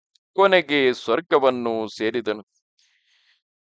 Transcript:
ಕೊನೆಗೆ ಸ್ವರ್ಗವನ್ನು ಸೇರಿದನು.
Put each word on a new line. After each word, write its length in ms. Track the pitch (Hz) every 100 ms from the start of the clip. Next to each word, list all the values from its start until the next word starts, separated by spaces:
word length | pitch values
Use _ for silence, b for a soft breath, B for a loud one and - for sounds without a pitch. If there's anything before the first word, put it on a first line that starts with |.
| _ _ _ -
ಕೊನೆಗೆ 580 | 196 185 139 147 131
ಸ್ವರ್ಗವನ್ನು 1040 | 123 - 131 175 156 135 123 117 113 107 -
ಸೇರಿದನು. 460 | 110 120 110 107 - _ _ _ _ _ _ _ _ _ _ _